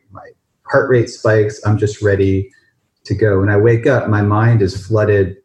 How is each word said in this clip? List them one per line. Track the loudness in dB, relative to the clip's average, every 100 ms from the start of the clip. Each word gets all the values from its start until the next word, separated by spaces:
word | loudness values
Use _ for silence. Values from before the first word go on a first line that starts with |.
| _
my | -20 -20 -20 _ _
heart | -4 -2 2
rate | 0 0
spikes. | -4 0 2 0 -4 -2
I'm | -2
just | -2 -2
ready | -2 0 0 -2 -6 _ _ _ _ _
to | -8
go. | -2 0 2
When | 0
I | 2
wake | 2 2 0
up, | 0 0
my | 0
mind | 0 2 2 2
is | 0 -4 -4
flooded | 0 2 0 0 -6